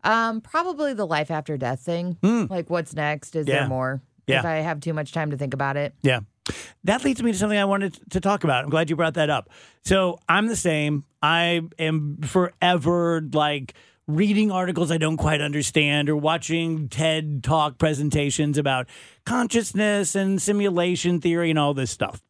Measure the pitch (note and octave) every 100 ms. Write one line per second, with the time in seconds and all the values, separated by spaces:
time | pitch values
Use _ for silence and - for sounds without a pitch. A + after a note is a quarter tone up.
0 | - A3+ A3+ A3 - D#4 F4+ D4 D4 A#3
1 | F#3 D#3 D3 D#3+ D3 C#3+ B2+ C3 - E3+
2 | F3+ E3+ G3 A#3 G3 F#3 E3+ F3 E3 D#3
3 | D3 D3+ - D#3+ C#3+ C3+ C3+ C3 B2+ C3+
4 | _ _ - C3+ E3 D#3 D#3+ D3+ E3 D#3
5 | D3 E3 D3+ C#3 C#3 C3 C#3 C#3 C#3+ _
6 | C#3 B2 G#2 _ - - - _ - A#3
7 | C#4 B3 A#3 F#3+ G#3 G#3 G3 G3 G3 -
8 | - F#3 G3 G3+ D#3+ B2 C#3+ D#3+ D#3+ E3
9 | E3 C#3+ D3+ C#3 - - - _ - F#3+
10 | F#3 E3+ - F#3 A3 A3 F3 D#3 D3 D3
11 | - _ D3+ E3+ E3+ E3+ E3 - D#3+ D#3
12 | D3 D3+ D3 F#3 F3+ _ F3 F3+ E3+ F3
13 | E3+ E3 D3+ D3+ D3+ D3 B2+ - _ _
14 | - D3+ G#3 G#3 G#3+ F#3 F3+ E3+ E3 E3
15 | D#3 D#3+ D3+ D3+ D3 D3 C3+ D#3 D3 D3
16 | D3 D3+ D3+ E3 - E3+ E3 D#3+ C#3+ A#2+
17 | D#3+ D#3+ D#3 C#3+ B2 D#3 D3+ C#3+ D#3+ C#3+
18 | D3 D3+ C#3+ C3+ D3 D3 C#3+ C3 B2 -
19 | - _ - B3 A#3+ A#3 G3 G3 G#3+ G3+
20 | F#3 G3 F#3+ F#3+ - G#3 G3+ E3+ F3 F3+
21 | F3 F3 E3+ E3+ E3+ D#3 D3 C#3 B2+ -
22 | G2+ -